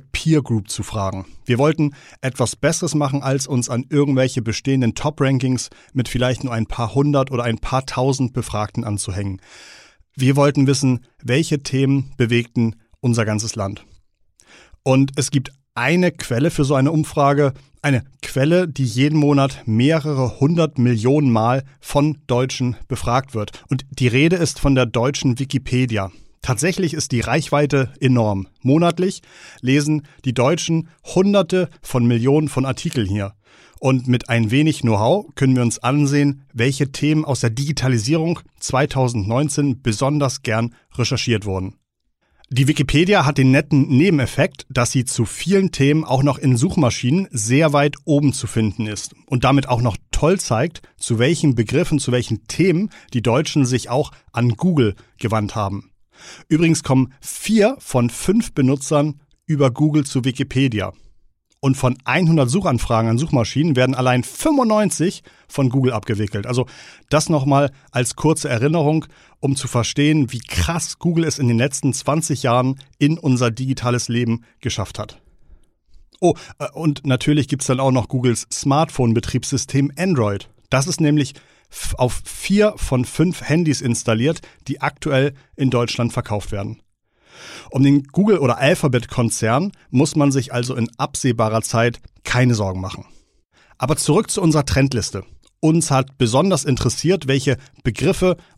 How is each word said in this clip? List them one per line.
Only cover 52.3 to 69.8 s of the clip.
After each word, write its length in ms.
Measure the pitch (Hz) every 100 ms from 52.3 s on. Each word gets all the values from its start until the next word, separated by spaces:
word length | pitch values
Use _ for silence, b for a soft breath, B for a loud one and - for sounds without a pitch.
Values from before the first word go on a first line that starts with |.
| 110 -
Themen 420 | - 185 165 208 B B
die 80 | 123
Deutschen 420 | 117 120 156 156
sich 240 | 123 123 -
auch 220 | 156 143 b b
an 240 | - 120 113
Google 380 | 185 160 110 92 b b
gewandt 360 | 110 110 104
haben. 380 | 113 101 98 - _ _ B B B B
Übrigens 340 | 156 170 156
kommen 320 | - 131 127 -
vier 560 | - - - 220 208 269
von 320 | - 131 120
fünf 420 | - - 214 -
Benutzern 680 | - 131 135 - 151 151 - _ _ -
über 240 | 147 135
Google 340 | 113 151 151
zu 200 | 139 135
Wikipedia. 680 | 127 120 135 131 135 107 92 - - _ _ _ _ _
Und 140 | 135 135
von 220 | 127 127 -
hundert 400 | 139 160 160 123
Suchanfragen 640 | 170 180 120 - 113 113
an 80 | 117
Suchmaschinen 580 | 151 135 110 135 165 127
werden 180 | 127
allein 300 | 127 127 123
fünfundneunzig 1000 | - - 320 285 233 214 208 - 220 - b b b
von 220 | - 131
Google 240 | 135 127
abgewickelt. 540 | 110 - 104 104 104 117
Also 180 | 127 123 B B B B
das 180 | 151 -
nochmal 420 | 151 139 139 139 b b
als 260 | 123 127 -
kurze 320 | 147 156 147
Erinnerung, 560 | 117 143 165 143 156 - b b b
um 160 | 135 135
zu 120 | 123
verstehen, 640 | 120